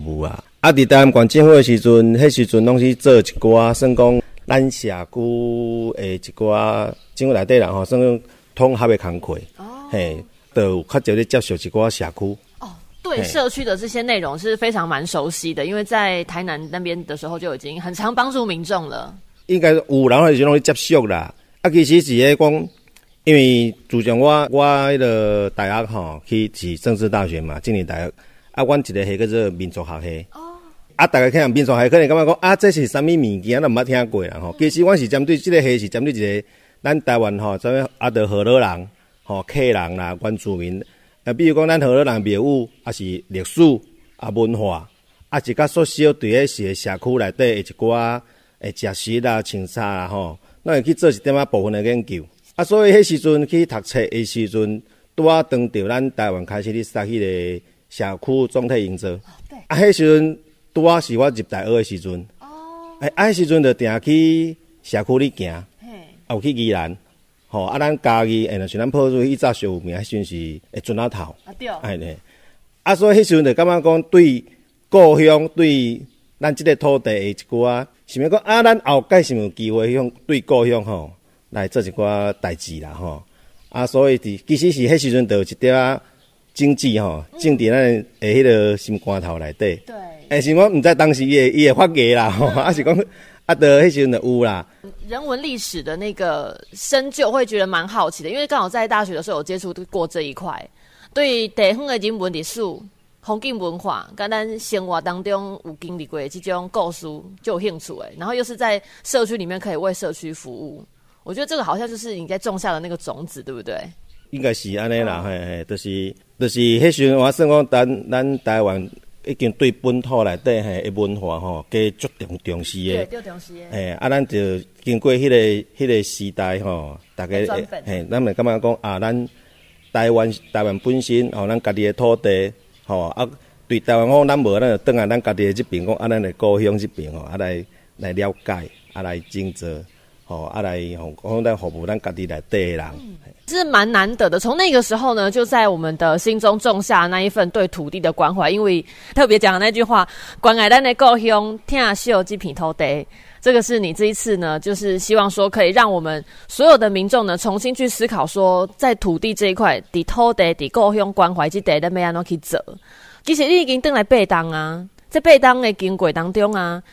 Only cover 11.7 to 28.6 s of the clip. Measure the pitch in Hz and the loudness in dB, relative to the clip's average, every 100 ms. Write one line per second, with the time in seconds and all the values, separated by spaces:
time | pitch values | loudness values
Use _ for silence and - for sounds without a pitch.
11.7 | 107 113 - 85 - 101 104 _ - 214 | -2 -2 -2 -8 -6 -8 -8 _ -18 -18
12.7 | 175 - - 370 247 185 311 247 277 233 | -18 -20 -16 -6 -6 -4 -2 -2 -4 -4
13.7 | 190 220 240 240 214 151 156 214 220 233 | -6 -4 -6 -2 -2 -4 -6 -4 -2 -2
14.7 | 214 165 139 165 160 147 160 165 151 156 | -2 -4 -4 -4 -4 -4 -6 -6 -6 -6
15.7 | 208 202 220 196 180 175 170 180 151 156 | -6 -2 -2 0 -2 -6 -8 -8 -8 -10
16.7 | 175 175 170 170 147 156 170 170 131 143 | -8 -6 -8 -8 -10 -10 -8 -8 -8 -10
17.7 | 160 175 180 214 240 262 262 220 165 165 | -12 -10 -6 -4 -2 -2 -2 -4 -4 -4
18.7 | 190 151 117 123 190 - _ - 180 160 | -4 -4 -10 -12 -18 -20 _ -2 4 6
19.7 | 160 - 135 131 131 165 131 143 147 160 | 4 4 4 6 6 6 6 4 4 2
20.7 | 139 - 156 107 85 - - _ _ 180 | 0 4 4 4 -2 -4 -14 _ _ 2
21.7 | 165 143 170 147 120 139 147 151 156 165 | 4 6 4 4 4 4 6 4 2 -4
22.7 | - _ _ _ _ 156 147 131 120 117 | -14 _ _ _ _ 4 6 6 4 0
23.7 | - - 120 113 117 147 151 135 139 143 | -4 -4 -2 0 2 4 4 2 2 2
24.7 | 139 139 139 123 110 107 104 101 - 98 | 2 0 0 2 2 0 0 -2 -4 -4
25.7 | 110 107 110 80 78 - 110 107 - 87 | -4 -4 -8 -8 -12 -4 -2 -2 -6 -10
26.7 | 80 120 104 110 104 90 80 78 76 - | -6 -2 -2 0 -2 -4 -6 -8 -8 -4
27.7 | 104 85 85 85 - - _ _ - | -4 -4 -8 -10 -12 -20 _ _ -4